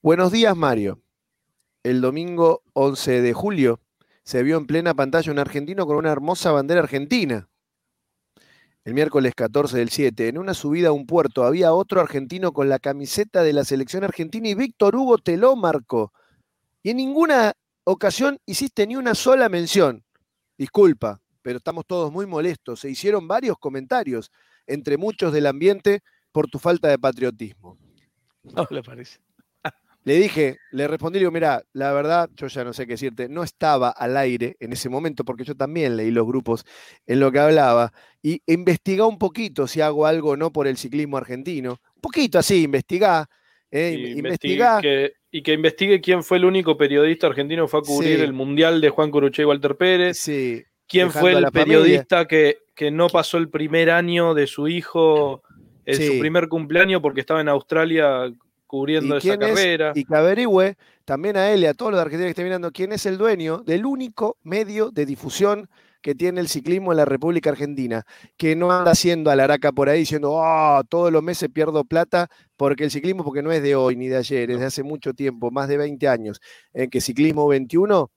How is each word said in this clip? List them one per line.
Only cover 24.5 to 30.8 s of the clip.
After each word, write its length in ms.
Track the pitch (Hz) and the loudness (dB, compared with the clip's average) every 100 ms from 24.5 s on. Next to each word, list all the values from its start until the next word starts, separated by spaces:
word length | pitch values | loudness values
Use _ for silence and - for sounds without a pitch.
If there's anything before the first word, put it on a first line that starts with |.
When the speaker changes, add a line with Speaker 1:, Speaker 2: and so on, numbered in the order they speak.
| _ _ | _ _
Speaker 1:
entre 280 | 143 139 143 | -8 -4 -2
muchos 360 | 202 214 175 | -2 -2 -2
del 140 | 151 143 | 0 0
ambiente, 540 | 139 180 196 202 202 _ _ _ | 2 0 2 0 -2 _ _ _
por 160 | 151 151 | -4 -4
tu 120 | 131 | -4
falta 260 | 175 175 156 | 0 0 2
de 100 | 135 | 2
patriotismo". 800 | 135 117 123 110 110 - 87 - _ _ _ _ _ _ | 0 -2 -6 -6 -16 -16 -20 -20 _ _ _ _ _ _
Speaker 2:
¿No 240 | - - 170 | -12 -8 -6
le 120 | 139 | -8
parece? 340 | 120 123 123 _ _ _ _ _ 151 _ _ _ | -14 -20 -20 _ _ _ _ _ -14 _ _ _
Speaker 1:
Le 100 | - | 0
dije, 440 | 156 208 156 143 135 _ | 4 4 2 -2 -2 _
le 160 | 131 | -6